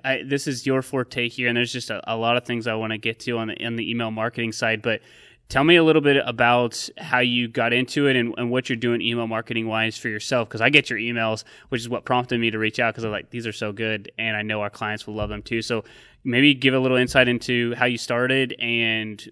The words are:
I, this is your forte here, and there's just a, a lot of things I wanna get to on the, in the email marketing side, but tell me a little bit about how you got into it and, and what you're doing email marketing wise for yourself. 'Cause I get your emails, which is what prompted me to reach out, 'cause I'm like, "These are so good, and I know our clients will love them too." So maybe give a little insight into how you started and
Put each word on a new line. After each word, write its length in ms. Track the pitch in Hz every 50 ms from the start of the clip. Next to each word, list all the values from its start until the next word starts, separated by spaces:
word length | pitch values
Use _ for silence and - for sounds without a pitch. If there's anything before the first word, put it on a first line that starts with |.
I, 200 | - 135 135 - -
this 200 | 135 139 139 -
is 200 | 147 131 117 -
your 140 | 135 131 131
forte 480 | 131 - - 135 123 - - 127 120 120
here, 180 | - - 123
and 100 | 120 117
there's 160 | 120 123 120
just 180 | - 123 - -
a, 100 | 110 95 - -
a 40 | 113
lot 220 | 113 113 117 120 123
of 60 | 120
things 220 | - 120 117 110
I 80 | 120 110
wanna 240 | 110 110 110 110 107
get 220 | - 113 113 -
to 160 | - - 120 117
on 100 | 113 110
the, 140 | - -
in 140 | - 117 117
the 120 | 113 107 85
email 220 | 117 117 117 113
marketing 400 | 110 110 110 117 - - 117 113
side, 320 | 107 - 120 113 113 107
but 200 | - 120 110 104 - - - - - - - _ _ -
tell 140 | - 135
me 140 | 143 160 175
a 80 | 170 165
little 180 | 160 156 156
bit 140 | 143 143 139 139 117
about 640 | 123 120 113 120 120 123 123 123 117 - - - - - -
how 220 | 170 156 127 123
you 260 | 127 123 120 120 120
got 260 | 113 117 127 113 117
into 360 | 120 123 127 123 - 151 143 139
it 80 | 131
and, 180 | 127 117 117 -
and 140 | - 123 120
what 180 | 120 131 127 -
you're 80 | 127
doing 240 | 113 120 120 120 117
email 260 | 95 117 117 117 117
marketing 420 | 113 113 110 113 - 120 113 113 110
wise 280 | 110 113 113 113 110
for 120 | - - 120
yourself. 400 | 107 107 - - 135 123 113 -
'Cause 140 | - 107
I 80 | 113 131
get 200 | 147 147 - -
your 80 | 123 101
emails, 460 | 113 117 120 117 113 110 110 110 - - - - - _
which 140 | 135 120
is 60 | 117 117
what 160 | 120 110 -
prompted 360 | - 127 123 123 - 127 117
me 100 | 117 113
to 80 | 107 107
reach 220 | 110 110 - -
out, 140 | 120 113 113
'cause 100 | - 113
I'm 80 | 110
like, 180 | 104 95 - -
"These 160 | - 120 113
are 60 | 113
so 200 | 104 - 113 107
good, 380 | 101 104 113 110 110 104 98 - - -
and 180 | 113 113 110
I 60 | 104
know 200 | 104 107 107 107
our 80 | 104 104
clients 360 | - - 110 107 107 107 -
will 80 | - 107
love 140 | 107 104 104
them 140 | 104 107
too." 180 | - - 117 113
So 240 | 113 - 120 110 - - - - - - _ _ -
maybe 300 | 135 117 123 139 147 139
give 180 | 127 131 135
a 80 | 131 135
little 160 | 131 131 127
insight 320 | 127 127 123 - 139 127 123
into 460 | 123 117 - - 123 120 120 117 113
how 100 | 117 123
you 140 | 123 123 113
started 580 | - - 120 120 123 127 131 135 131 120 - -
and 640 | 120 117 117 117 117 113 110 110 110 110 107 98 - -